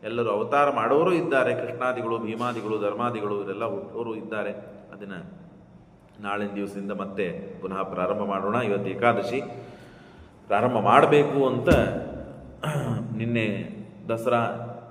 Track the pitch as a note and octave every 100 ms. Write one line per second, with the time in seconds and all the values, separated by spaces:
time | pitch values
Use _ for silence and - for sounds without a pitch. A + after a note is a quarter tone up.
0 | G#2+ A#2 A2+ G#2 A2 C#3+ C#3+ B2+ A2+ C#3
1 | F3 F3 - C#3 B2 B2 A#2 A#2+ B2+ A#2+
2 | A2+ A2+ A2 A2+ A#2+ A2+ G#2+ G#2+ G2+ G#2
3 | A#2+ A2 G#2 G2+ F#2+ G2 A#2 G2 - A2+
4 | A#2 A2+ G#2+ A2 G2+ - - - - G2
5 | G2+ F#2 D#2 - - - - - - -
6 | - - G#2 G2+ G2+ G2 G2+ G2+ G2+ G2
7 | G2 - F#2 E2+ - - F#2 F#2+ F#2+ F2
8 | F2+ G2+ G2+ G2 F#2+ A#2 A2+ G2 G2 F#2+
9 | A#2 G#2+ - C3 - - - - - -
10 | - - - - - G2+ B2 A#2+ G2+ B2
11 | D#3 D3 C#3+ C#3 C3 A#2+ A#2+ C#3+ G2+ F#2+
12 | - - - - - - D3+ C#3+ B2 A2
13 | - A2 A#2 A#2 G#2+ G2 E2 - - -
14 | - A2+ A#2+ A#2 A2+ - - - -